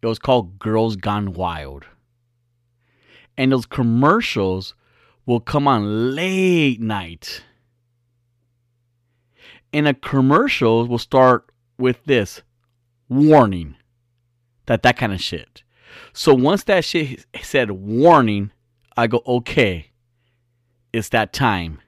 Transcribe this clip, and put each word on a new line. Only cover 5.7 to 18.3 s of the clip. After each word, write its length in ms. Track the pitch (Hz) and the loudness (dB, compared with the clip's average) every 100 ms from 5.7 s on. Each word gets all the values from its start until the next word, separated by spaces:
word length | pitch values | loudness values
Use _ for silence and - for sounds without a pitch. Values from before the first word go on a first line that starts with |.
| 123 104 107 120 | 0 0 -2 -2
late 680 | 139 180 190 185 175 147 117 | -2 -4 0 2 2 0 -2
night. 640 | 113 104 85 82 - - _ _ _ _ _ _ _ _ _ _ _ _ _ _ _ _ _ _ _ _ - - _ | -4 -6 -8 -16 -16 -18 _ _ _ _ _ _ _ _ _ _ _ _ _ _ _ _ _ _ _ _ -20 -20 _
And 140 | 147 151 | -2 0
the 80 | |
commercials 920 | 139 - 139 131 156 269 - 117 113 120 | 0 -2 0 4 4 2 0 2 2 0
will 100 | 120 | -4
start 540 | - 135 127 123 _ _ _ _ | -2 4 4 4 _ _ _ _
with 260 | 127 123 - | -2 -2 -2
this, 360 | 131 98 - _ _ _ _ _ _ _ | 0 0 -8 _ _ _ _ _ _ _
"Warning," 680 | 127 151 151 113 92 78 69 _ _ _ _ _ _ _ _ - | 2 6 6 4 0 -10 -16 _ _ _ _ _ _ _ _ -4
that, 160 | 117 | 0
that 140 | 131 120 | 2 0
kind 160 | 113 | -2
of 80 | 95 | -4
shit. 420 | - 82 60 - _ _ _ - - | -8 -10 -14 -20 _ _ _ -20 -20
So 200 | - - | -4 4
once 320 | 135 131 190 | 4 4 0
that 200 | - 190 | 0 0
shit 420 | 160 175 147 131 _ - | 0 -4 -6 -10 _ -18
said, 300 | - 143 113 | -4 -2 -2
"Warning," 800 | 95 101 113 156 160 117 | -4 -6 2 6 6 4